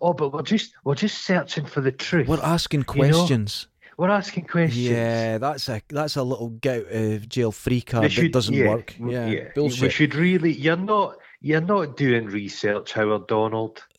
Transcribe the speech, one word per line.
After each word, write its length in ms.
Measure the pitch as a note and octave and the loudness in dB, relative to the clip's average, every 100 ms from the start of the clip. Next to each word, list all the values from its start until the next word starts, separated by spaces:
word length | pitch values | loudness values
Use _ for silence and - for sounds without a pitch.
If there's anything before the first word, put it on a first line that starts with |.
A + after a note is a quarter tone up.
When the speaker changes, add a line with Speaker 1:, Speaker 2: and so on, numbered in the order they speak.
Speaker 1:
"Oh, 120 | E3+ | -2
but 200 | D3 C#3+ | 0 -2
we're 100 | D3 | -4
just, 300 | C#3+ G#3 - _ | -2 -2 -2 _
we're 100 | C#3 | -4
just 300 | C#3+ G#3 - | -2 -2 -4
searching 420 | - F3+ - - C#3 | -2 0 -2 -6 -6
for 140 | D3 | -2
the 120 | C3+ | -2
truth." 360 | C3 - E3+ B2 | -2 -2 0 0
Speaker 2:
We're 120 | D3+ | 0
asking 440 | D3+ E3 - D3 C3 | 0 0 0 -2 -2
Speaker 1:
You 80 | C#3 C#3 | 2 4
know? 80 | E3 | 6
Speaker 2:
questions. 480 | E3+ B2 G#2 - - _ - - | 4 2 0 -6 -12 _ -16 -4
Speaker 1:
We're 140 | F3+ | 0
asking 360 | G3+ - F#3 D#3+ | 0 -2 -8 -2
questions. 420 | E3+ E3 A#2+ B2 | 0 2 2 0
Speaker 2:
Yeah, 500 | A#2 A2+ A2+ A2+ A2 | 2 0 0 0 -2
that's 300 | C3+ C3+ - | -4 -4 -6
a, 120 | G#2+ - | -6 -6
that's 280 | D3 D3+ C#3+ | -6 -4 -2
a 80 | |
little 240 | B2+ A#2+ A#2 | -2 -2 -6
get 340 | A2+ C3+ A#2+ | -4 -2 -2
out 60 | G2+ | -2
of 360 | A2 A2 G#2+ A2 | -2 0 -2 -4
jail 240 | B2+ A2+ | 0 0
free 280 | - - B2 | 0 0 -2
card 220 | - A#2+ | 0 0
Speaker 1:
They 60 | D3 | 2
Speaker 2:
that 40 | |
Speaker 1:
should, 200 | - E3 | 2 2
Speaker 2:
doesn't 200 | B2+ G#2+ | 2 2
Speaker 1:
yeah, 140 | C#3 A2 | 4 4
Speaker 2:
work. 260 | A2+ - - | 2 -4 -8
Speaker 1:
w-, 180 | A#2+ B2 | -6 -4
Speaker 2:
Yeah, 100 | A2+ | -2
Speaker 1:
yeah. 200 | F#2 - | -4 -4
Speaker 2:
bullshit. 280 | C#3 D3 B2 | -2 0 2
Speaker 1:
We 60 | C3+ | 0
should 260 | - D3+ C#3 | 2 2 2
really, 360 | F3+ F#3 E3 | 2 4 2
you're 220 | C3+ D3+ E3+ | 0 0 0
not, 420 | G3 G#3+ F3+ - - - | 2 0 0 -6 -20 -8
you're 200 | C#3+ D#3 | -2 0
not 360 | F3 G3+ D3+ B2 | 2 0 0 0
doing 300 | C3+ A#2 G#2+ | 2 2 0
research, 640 | G#2 G2 - G#2 G#2 - | -6 -6 -4 0 0 -2
Howard 360 | A2+ G#2+ G#2 - | -2 0 0 0
Donald. 560 | A2 A2 A2+ A2 - - | 0 0 -2 -6 -8 -20